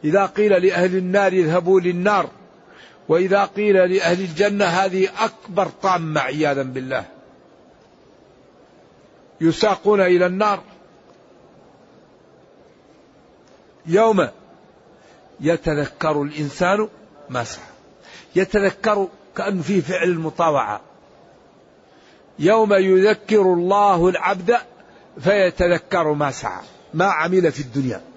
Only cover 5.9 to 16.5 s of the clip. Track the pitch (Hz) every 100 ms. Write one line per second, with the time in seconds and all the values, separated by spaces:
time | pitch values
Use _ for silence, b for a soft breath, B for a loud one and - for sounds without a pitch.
5.9 | 180 160 151 131 147 151 139 131 127 131
6.9 | 127 98 - - _ _ _ _ _ _
7.9 | _ _ _ _ _ _ _ _ _ _
8.9 | _ _ _ _ _ 165 156 214 190 196
9.9 | 208 185 180 180 185 214 196 - - _
10.9 | _ _ - _ - _ _ - _ _
11.9 | - _ _ _ _ _ _ - _ _
12.9 | _ _ _ _ _ _ _ _ _ 160
13.9 | 180 226 202 131 - - - _ _ _
14.9 | - b b _ _ 143 165 165 147 143
15.9 | - 156 151 143 151 147